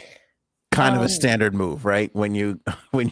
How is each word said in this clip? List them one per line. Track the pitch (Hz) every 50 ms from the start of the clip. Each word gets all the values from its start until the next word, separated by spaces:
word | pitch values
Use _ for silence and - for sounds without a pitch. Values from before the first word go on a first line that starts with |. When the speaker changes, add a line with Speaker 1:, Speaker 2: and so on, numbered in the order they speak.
| - - - - _ _ _ _ _ _ _ _ _ - -
Speaker 1:
Kind | - 135 131 127
of | 123 117
a | -
Speaker 2:
Um, |
Speaker 1:
standard | - - - 123 117 107 107 104 98
move, | 98 95 87 73 73 -
right? | 101 101 104 107 - -
When | 101 104 104 104
you, | 101 104 104 98 - - - -
<laughs> | - - -
when | - 131 120 117